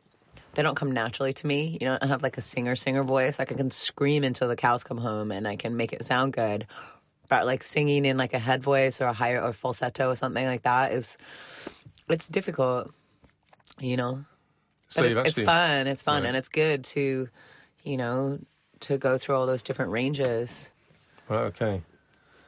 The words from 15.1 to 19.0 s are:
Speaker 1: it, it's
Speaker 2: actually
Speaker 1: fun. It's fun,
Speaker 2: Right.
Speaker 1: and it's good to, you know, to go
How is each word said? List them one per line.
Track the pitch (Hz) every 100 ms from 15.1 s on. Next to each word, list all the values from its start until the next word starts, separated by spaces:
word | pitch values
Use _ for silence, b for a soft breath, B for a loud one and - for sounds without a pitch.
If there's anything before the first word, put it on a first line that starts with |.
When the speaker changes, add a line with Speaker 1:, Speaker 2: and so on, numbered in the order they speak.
| 117
Speaker 1:
it, | 139
it's |
Speaker 2:
actually | 156 107
Speaker 1:
fun. | 165 170 143 135
It's | 139
fun, | - 147
Speaker 2:
Right. | 120
Speaker 1:
and | 131
it's | 131
good | - 156 147
to, | 131 - 139 131 127 B B B B _
you | - 135
know, | 120 123 135 143 - _ _ _
to | -
go | 139